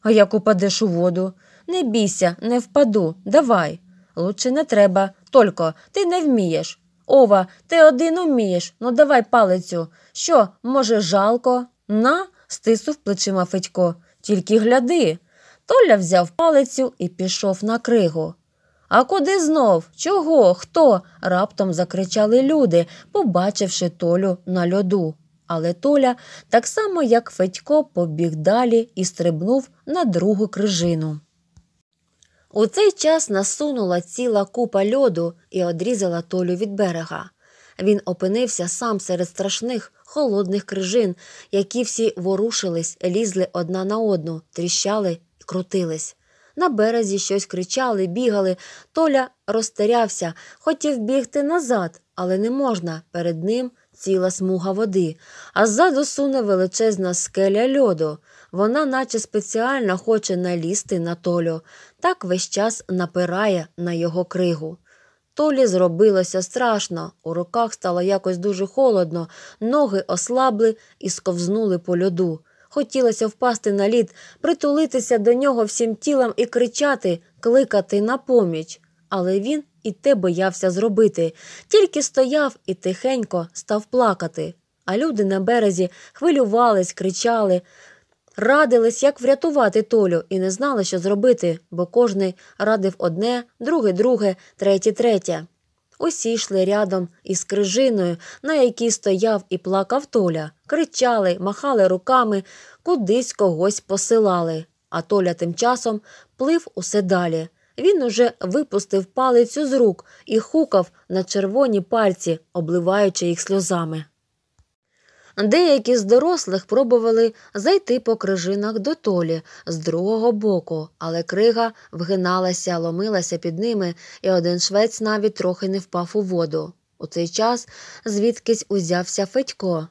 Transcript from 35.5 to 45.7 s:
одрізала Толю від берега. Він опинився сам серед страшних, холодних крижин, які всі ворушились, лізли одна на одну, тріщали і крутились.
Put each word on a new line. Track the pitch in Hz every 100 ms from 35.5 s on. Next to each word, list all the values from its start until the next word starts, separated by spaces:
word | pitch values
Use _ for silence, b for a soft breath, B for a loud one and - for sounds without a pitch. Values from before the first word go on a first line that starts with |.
| 190
одрізала | 175 165 190 240 190 170
Толю | 170 185 180 180
від | 208
берега. | 196 196 165 160 156 185 _ b b b b
Він | 190 202 -
опинився | 175 185 214 247 - 175
сам | - 240 202
серед | - 180 175
страшних, | - 196 - 233 233 - b b
холодних | - 277 202 185 202
крижин, | - 196 185 226 208 180 B B B
які | 196 196 240
всі | 233 - 226 -
ворушились, | 180 196 220 226 190 165 165 -
лізли | 185 185 226 185 185
одна | 175 170 185 190
на | 214
одну, | 220 185 156 160 _
тріщали | - 175 - 202 214 190
і | 170 _ _ -
крутились. | 185 185